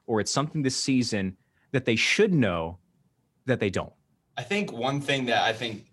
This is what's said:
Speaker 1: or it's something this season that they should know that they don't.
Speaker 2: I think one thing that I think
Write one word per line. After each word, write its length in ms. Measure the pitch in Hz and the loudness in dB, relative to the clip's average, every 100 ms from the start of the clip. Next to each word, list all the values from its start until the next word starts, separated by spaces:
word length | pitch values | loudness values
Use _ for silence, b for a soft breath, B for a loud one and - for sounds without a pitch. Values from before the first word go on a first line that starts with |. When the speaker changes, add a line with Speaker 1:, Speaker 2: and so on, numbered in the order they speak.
| - | -2
Speaker 1:
or 120 | 110 | -2
it's 140 | 101 | 0
something 300 | 143 151 156 | 0 -2 -2
this 140 | 131 127 | -2 -2
season 600 | - 131 117 107 95 92 _ _ _ | 0 2 2 -2 -4 -6 _ _ _
that 120 | 131 | -4
they 120 | 123 113 | 0 2
should 360 | - - 208 | 2 4 4
know 460 | 165 107 87 82 92 _ _ _ _ _ _ | 4 2 2 -4 -8 _ _ _ _ _ _
that 160 | - 120 | -2 0
they 80 | 104 | 0
don't. 240 | 87 71 _ _ _ _ - | -2 -6 _ _ _ _ -12
Speaker 2:
I 60 | |
think 300 | - 202 202 | -4 -2 -2
one 280 | 120 127 143 | -4 -2 -2
thing 260 | 143 135 123 | 0 -2 2
that 180 | 110 | 2
I 80 | 113 | 2
think 340 | 113 120 101 - | 0 -4 -8 -14